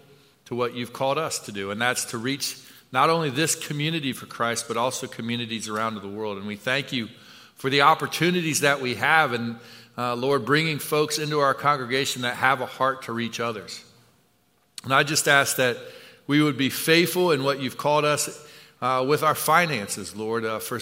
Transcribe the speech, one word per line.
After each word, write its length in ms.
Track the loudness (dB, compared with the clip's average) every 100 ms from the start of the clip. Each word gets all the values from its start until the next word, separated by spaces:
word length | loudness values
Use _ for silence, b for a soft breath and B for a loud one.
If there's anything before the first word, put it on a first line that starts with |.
| -20 b b b -8
to 100 | -4
what 180 | -2
you've 200 | -4 -8
called 260 | -4 -2 0
us 180 | -2 -6
to 100 | -8
do, 180 | -8 -6
and 100 | -2
that's 260 | 0 0 -4
to 120 | -6
reach 400 | -4 -4 -6 -8 B B B
not 200 | 2 4
only 180 | 4 0
this 240 | 0 0
community 600 | -2 -4 -4 -2 -2 -4
for 120 | -6 -8
Christ, 420 | -4 -2 -2 -4
but 100 | -2
also 280 | -2 -2 -8
communities 640 | -8 -6 -4 -4 -6 -4
around 240 | -2 -2
the 140 | -4 -8
world. 320 | -6 -6 -6
And 80 | -8
we 80 | -6
thank 360 | -2 -2 -2
you 180 | -6 -6 B B B B
for 160 | _ 0
the 120 | 6
opportunities 800 | 6 6 0 0 2 2 0 2
that 200 | 2 2
we 140 | 0 0
have, 380 | 4 4 4
and, 240 | 0 -4 -8 B B B -6
uh, 200 | -4 -2
Lord, 280 | 0 0
bringing 360 | 2 2 2 -2
folks 400 | -2 0 0 -2
into 200 | -2 2
our 140 | 2
congregation 720 | 2 0 0 0 -2 0 -2
that 120 | -4 0
have 240 | 2 2
a 40 | -2
heart 380 | -2 -2 -2
to 100 | -6
reach 260 | -6 -4 -4
others. 440 | -4 -4 -10 -16 -18 _ _ _ _ _ _ _ _ -12
And 80 | 0
I 120 | 2
just 240 | 4 2 6
ask 300 | 6 4 2
that 200 | 2 0 B B B B 0
we 160 | 2
would 160 | 4 2
be 140 | -2
faithful 600 | -2 2 4 4 2 2
in 120 | 2
what 160 | 2 -2
you've 180 | -4 -2
called 280 | 0 2 2
us, 380 | 0 -2 -8 B B B B
uh, 240 | -2 0 2
with 140 | 2
our 140 | 2 2
finances, 800 | 4 4 4 -2 -4 -8 -10 -8
Lord. 300 | -4 -2 -2
Uh, 120 | -4
for 220 | -6 -8